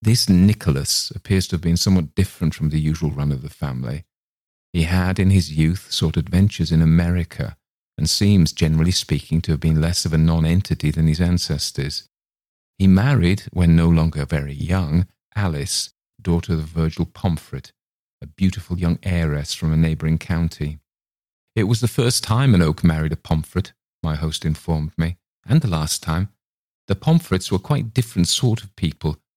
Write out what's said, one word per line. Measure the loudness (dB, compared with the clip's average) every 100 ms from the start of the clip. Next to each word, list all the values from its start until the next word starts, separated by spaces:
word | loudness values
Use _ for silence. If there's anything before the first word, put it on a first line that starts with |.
This | 0 2 4
Nicholas | 6 6 4 0 -2 -2 -4 -6
appears | -12 -2 -2 0
to | -2
have |
been | 0 0
somewhat | 2 2 2
different | -2 -4 -2 -4
from | -2 -2
the | 0
usual | -2 -2 -4
run | -2 -4
of | -4
the | -8
family. | -8 -8 -6 -8 -10 -12 _ _ _ _ _ _
He | -2
had, | 0 0 0 2
in | 4
his | 4 2
youth, | 0 0 0 -6
sought | -4 -2 -2
adventures | 0 2 2 0 0
in | 2
America, | 4 4 2 0 -4 -6 -10 -10 _ _ _ -4
and | -4
seems, | 0 4 4 4
generally | 2 0 2 2
speaking, | 0 -2 -4 -2 -2
to | 0
have | 0
been | 0 2
less | 0 -2 -2
of |
a | 2
non-entity | 2 2 2 2 0 -2 -2
than | 0 0
his | 2
ancestors. | 0 0 -2 -4 -6 -6 -8 -8 -14 _ _ _ _ _ _ 0
He | 4
married, | 6 4 2 2 0 -4
when | 0 4 6
no | 6
longer | 4 2 -2
very | -4 -4 -6
young, | -8 -4 -2 0 -2 -2 _ _ -6
Alice, | -4 -4 -6 -6 -8 _ _ _
daughter | -2 -2 0
of | -4
Virgil | -4 -4 -4 -2
Pomfret, | -6 -4 -4 -4 -6 -16 -16 _ _ _ _ _
a | -20
beautiful | -2 -2 -2 -6 -4
young | -2 -2
heiress | -2 -2 -2 -4 -6
from | -6 -2
a | 0
neighbouring | 0 0 -2 -2
county. | -2 -2 -2 -4 -8 -10 _ _ _ _ _ _ _
It | -4
was | 0 0
the | 0
first | 0 0 -2
time | -2 0 4
an | 4
Oak | 4 2
married | 0 0 -2
a | -6
Pomfret, | -4 -4 -2 -6 -8 _ _ _
my | -6
host | -4 -4 -4 -4
informed | -6 -4 -4 -4 -4
me, | -4 -4 _ _ 0
and | 0
the | 2
last | -2 -4 -6
time. | -4 -4 -4 -8 _ _ _ _ -6
The |
Pomfrets | -4 2 0 2 -4 -2
were | -4
quite | -2 -4 -2
different | -4 -2 -2 -2
sort | 0 0 -2
of | -6 -6
people, | -6 -4 -6 -6 _